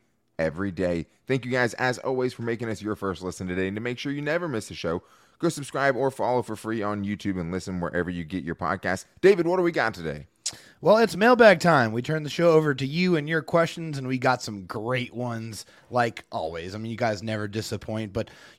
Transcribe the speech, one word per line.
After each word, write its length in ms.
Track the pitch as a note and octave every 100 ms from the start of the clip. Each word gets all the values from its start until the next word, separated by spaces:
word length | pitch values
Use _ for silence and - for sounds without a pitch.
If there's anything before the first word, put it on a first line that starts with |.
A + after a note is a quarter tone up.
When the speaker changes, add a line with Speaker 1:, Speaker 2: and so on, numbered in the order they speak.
| _ _ _ -
Speaker 1:
every 320 | D#2+ D#2+ G2
day. 340 | E2+ F2 E2+ - _ -
Thank 180 | C3+
you 60 | A#2+
guys, 240 | B2+ A#2
as 240 | - B2+ A#2+
always, 340 | - B2+ B2+
for 80 | -
making 300 | A#2 A2+ A#2
us 100 | G#2
your 160 | G2+ G2+
first 260 | G2 E2+
listen 240 | F#2 - F#2
today, 220 | F2+ F#2+
and 80 | G#2
to 60 |
make 160 | B2 B2
sure 120 | C#3+
you 120 | C#3+
never 260 | D3 E3+ E3+
miss 220 | A2+ -
a 40 |
show, 280 | E2 E2 F2 - _ _ _
go 100 | E3
subscribe 460 | D3+ C3 C#3 C#3 A#2+
or 140 | C3+
follow 300 | B2 G#2+ B2
for 160 | A2+ G#2+
free 260 | A2 A2+
on 220 | G#2 G#2
YouTube 340 | G2+ G2+ G2+ F#2
and 140 | E2+
listen 280 | F2+ G2 F2+
wherever 280 | E2+ F2 E2+
you 160 | F2
get 200 | D#2 F#2
your 100 | D2+
podcasts. 500 | D#2+ D#2+ F#2+ F2+ F#2 - _
David, 260 | F#3+ F#3+ E3
what 120 | F#3
do 40 |
we 100 | E3+
got 200 | D#3 A2+
today? 340 | F#2 D#2+ D2 - _ - - - _
Speaker 2:
Well, 160 | D#3+ A3
it's 180 | A3+ E3+
mailbag 440 | A#3 B3 A3 F3
time. 320 | F3 D3 A2
We 100 | A#2
turn 200 | B2 D#3
the 60 | D3
show 240 | - E3+
over 220 | D#3+ D3+
to 120 | C3 C3+
you 300 | E3 F3+ D#3+
and 100 | D3
your 140 | D#3+
questions, 560 | - E3+ D#3+ E3+ D#3+ C#3
and 100 | B2+
we 120 | B2+
got 240 | C3 B2+
some 240 | B2 G2+ F2+
great 480 | A2 A2+ B2+ B2
ones, 500 | A#2 B2 A2+ A2+ G#2 - - -
like 360 | A#2+ A#2+ - -
always. 440 | A2 D#2+ E2 F2+
I 40 | G#2+
mean, 120 | A2+
you 80 | A2+
guys 240 | A#2 G2+
never 260 | A2 G#2+ G#2
disappoint, 640 | A2 - G#2 - A2 G#2+
but, 160 | G#2+ - - -